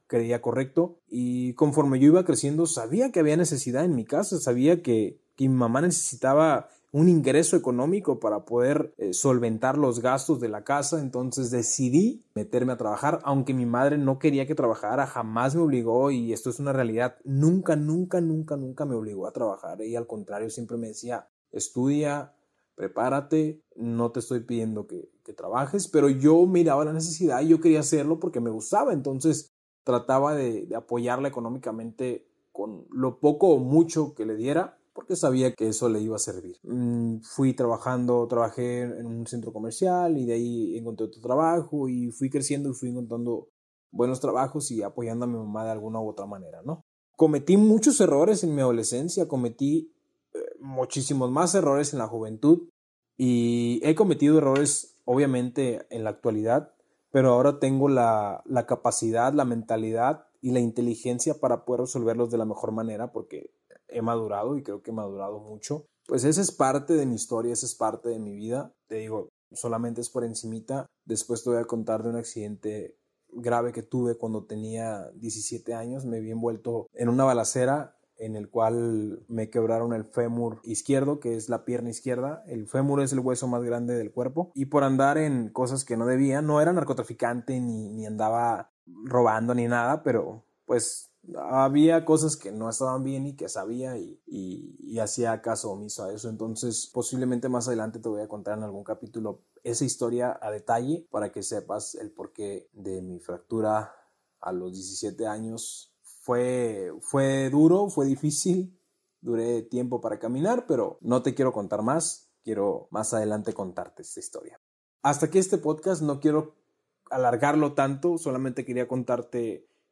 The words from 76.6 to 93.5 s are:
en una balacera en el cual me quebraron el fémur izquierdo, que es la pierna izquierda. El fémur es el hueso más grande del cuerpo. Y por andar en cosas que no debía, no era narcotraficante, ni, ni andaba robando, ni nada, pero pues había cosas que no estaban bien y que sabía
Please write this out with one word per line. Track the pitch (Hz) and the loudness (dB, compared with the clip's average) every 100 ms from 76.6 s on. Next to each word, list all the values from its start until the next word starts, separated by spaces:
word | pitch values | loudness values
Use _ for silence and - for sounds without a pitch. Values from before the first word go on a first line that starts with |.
| 120 117 - | -6 -6 -8
en | - 120 | -2 2
una | 123 135 | 4 4
balacera | 120 107 131 127 143 - _ _ - | 4 2 2 2 0 -2 _ _ -14
en | 110 110 | -10 -10
el | 101 | -6
cual | 117 113 120 117 110 107 104 - | 0 2 2 0 -2 -4 -8 -8
me | 113 110 | -6 -2
quebraron | 120 113 113 117 | 0 2 0 0
el | 113 107 | -4 -4
fémur | - 120 117 117 110 | -2 -2 -2 -4 -6
izquierdo, | 113 107 - 135 139 147 | -8 -6 0 2 2 -2
que | 120 113 | -4 -6
es | 107 | -4
la | 120 - | -6 -4
pierna | 123 117 | -4 -6
izquierda. | 113 131 123 135 156 180 | -8 -4 -4 -4 -8 -10
El | 120 104 | -10 -4
fémur | 135 139 139 | 0 2 2
es | 135 | 0
el | 131 | 0
hueso | 127 123 131 | 0 -2 -2
más | 123 | -2
grande | 120 120 120 120 | -2 -2 -2 -4
del | 107 | -4
cuerpo. | - 123 147 175 139 | -4 -4 -4 -6 -6
Y | 139 | 0
por | 147 | 2
andar | 139 131 135 147 | 4 4 4 4
en | 156 131 110 | 2 0 -2
cosas | - 127 135 | -2 -2 -2
que | - 117 | -4 -2
no | 117 | 0
debía, | 131 139 139 | 2 2 2
no | 151 147 | 2 4
era | 160 | 4
narcotraficante, | 180 139 123 117 117 120 120 117 127 | 2 0 -4 -6 -4 -2 -2 -4 -4
ni, | 123 110 107 | -4 -4 -8
ni | 110 107 | -10 -8
andaba | 107 110 117 117 104 - _ _ 87 | -2 0 2 0 0 -6 _ _ -16
robando, | 131 123 117 110 117 | -2 4 4 4 0
ni | 123 120 | 0 0
nada, | 120 120 156 | 2 2 0
pero | 143 117 78 110 - _ - | 0 0 -2 -8 -18 _ -2
pues | 123 - - - _ 180 - | -2 -2 -6 -14 _ -16 -12
había | 76 131 135 143 156 165 160 | -2 2 4 6 6 6 4
cosas | 156 156 - | 2 2 -2
que | 98 | -8
no | 107 110 | -8 -6
estaban | 113 131 131 | -4 -2 -2
bien | 135 135 139 | -4 -4 -6
y | 139 | -8
que | |
sabía | 107 | -10